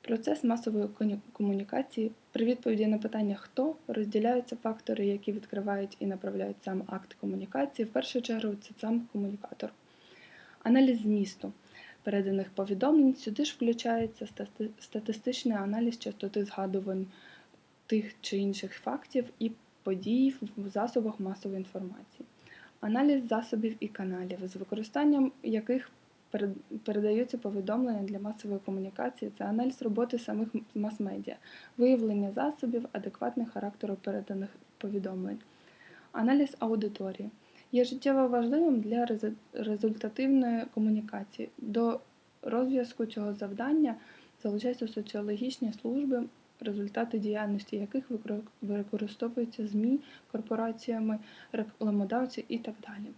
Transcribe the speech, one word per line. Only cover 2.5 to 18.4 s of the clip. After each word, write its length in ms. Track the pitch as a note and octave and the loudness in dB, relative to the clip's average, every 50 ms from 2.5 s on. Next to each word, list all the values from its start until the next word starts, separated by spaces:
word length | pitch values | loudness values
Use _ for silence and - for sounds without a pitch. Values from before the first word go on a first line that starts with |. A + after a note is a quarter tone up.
| B3 B3 - A#3+ A3 G#3 A3 | 2 2 2 0 2 4 4
на 120 | G#3+ G#3+ G#3+ | 4 4 2
питання 360 | G#3+ G#3+ A3 A3 G#3+ G3+ G3 | 0 -2 0 0 0 0 0
«хто» 420 | G3 - - - - C4 D#4 D#4+ - - - | -2 -6 -8 -2 0 0 0 0 -4 -6 -6
розділяються 680 | A3+ A3 G#3+ G#3 G#3 G#3+ G#3+ A3+ B3 B3 A#3+ - - | -2 -2 -2 0 2 2 4 4 4 2 0 -2 -8
фактори, 500 | A#3 - A3+ A3 A3 - - A3+ A3 G3+ | -6 -4 -4 -4 -4 -2 -4 -2 0 2
які 260 | G3+ G3+ G3+ G3+ - G3+ | 0 0 0 -2 -4 -4
відкривають 640 | G#3+ G3+ - - G#3 G3 G#3 G3+ G3 G3 G3 - - | -4 -6 -6 -6 -4 -2 -2 -2 -2 -2 -6 -6 -4
і 60 | - | -4
направляють 500 | G3+ G3 F#3+ F#3+ G3+ G3 G3 F#3+ G3+ G3+ - - | -4 -4 -2 -4 -4 -4 -2 -4 -4 -6 -8 -6
сам 180 | G3+ F#3+ F#3+ F#3+ | -4 -4 -4 -4
акт 280 | F#3+ F#3+ F#3+ F#3+ - - | -4 -8 -10 -10 -12 -16
комунікації. 720 | _ - G3+ F#3+ F#3+ F#3+ F#3+ - C4 C#4+ C#4 - - A3+ | _ -6 -4 -4 -4 -6 -4 -2 -2 -2 -2 0 -4 -4
В 60 | G#3+ - | -2 0
першу 300 | B3 B3+ - - B3+ A#3 | -2 -2 0 -2 -4 -2
чергу 320 | - A#3 A3 A3 A3 G#3 | -2 -4 -2 -2 -2 -4
це 160 | G#3 - - G#3 - | -4 -8 -16 -14 -8
сам 260 | - G#3+ A3+ A#3 A#3 - - | -4 0 0 0 -2 -2 -4
комунікатор. 600 | G#3+ G3+ G3+ G3+ G3+ - - - - - G#3+ - _ _ _ - - - - - - - - - - - - - - - | -4 -4 -4 -4 -8 -10 -14 -10 -10 -10 -10 -10 _ _ _ -20 -20 -20 -20 -20 -20 -20 -20 -20 -20 -20 -20 -20 -6 4
Аналіз 400 | A3+ A#3+ C4+ C#4 C4 B3 A3+ G#3 | 6 8 8 8 8 6 4 4
змісту 500 | G#3 G#3+ G#3 G3 F#3+ - - - F#3+ G3+ - _ - - - - - - - - | 2 4 4 2 0 -2 -10 -10 -10 -10 -12 _ -20 -20 -20 -20 -20 -20 -10 -6
переданих 480 | G#3 G3 G3+ G3 G3 G3 G3 F#3+ F#3+ | -2 0 0 2 2 0 0 -2 -2
повідомлень. 640 | - - G3 G3+ G3+ F#3+ A#3+ C#4 D#4 D#4+ C#4+ C4 C4 | -2 -4 -2 -2 0 2 4 6 8 8 8 8 6
Сюди 300 | - - A3+ G#3+ - D4 | 4 -2 -6 -2 0 -2
ж 100 | D4+ - | -2 0
включається 720 | - B3 A#3 A#3 A#3 - A#3+ A3+ A#3 A3+ A3 A3+ - G#3+ | 0 2 2 2 2 2 0 2 2 0 -2 -4 -8 -12
стати-, 420 | G#3 - - G#3 G3+ - - G#3+ A3 G#3+ - | -12 -10 -10 -12 -12 -6 -6 -6 -6 -6 -12
статистичний 760 | - - - G#3+ A3 - A3 G#3+ - B3 B3+ - - B3 A3 | -20 -8 -8 -6 -4 -4 -4 -2 -2 -2 -2 0 0 0 0
аналіз 420 | G#3 G3 G3+ G#3 A3 A#3 A#3+ A#3 - | 2 0 0 0 2 0 0 0 -2
частоти 460 | - G#3+ G3+ G#3 - G3 G3+ G#3+ G3+ | -6 -8 -8 -6 -6 -4 -2 -2 -2
згадувань 640 | G3+ - - G3 F#3+ F#3+ G3 F#3+ G3+ F#3+ F#3+ F#3+ F#3+ - - - - - - - _ - - _ _ _ _ _ | -2 -2 -4 -4 0 0 -2 -2 0 -2 -2 -4 -6 -8 -20 -20 -20 -20 -20 -20 _ -20 -20 _ _ _ _ _
тих 280 | _ A3+ A3 G#3 G#3 - - | _ 2 2 2 0 -10 -12
чи 180 | - - - | -8 -4 0
інших 340 | G3 | 0